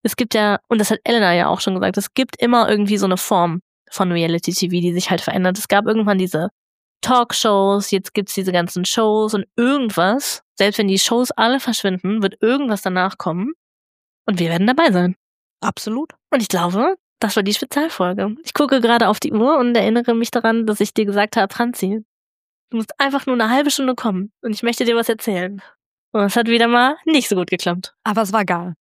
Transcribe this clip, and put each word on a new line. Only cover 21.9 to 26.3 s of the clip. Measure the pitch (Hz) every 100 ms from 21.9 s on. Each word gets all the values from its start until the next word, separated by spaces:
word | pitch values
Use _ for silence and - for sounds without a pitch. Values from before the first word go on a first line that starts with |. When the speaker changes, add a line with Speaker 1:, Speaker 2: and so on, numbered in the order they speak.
| 220 - _ _ _ _ _ _
Speaker 1:
du | 226
musst | 220 -
einfach | 277 269 269
nur |
eine | 247 220
halbe | 254 294
Stunde | - 262 247
kommen | 226 185 202 _
und | 240
ich | 208
möchte | 226 233
dir | 233
was | 233 233
erzählen.“ | 220 - 185 185 202 - _ _ _ _
Und | 214
es | 202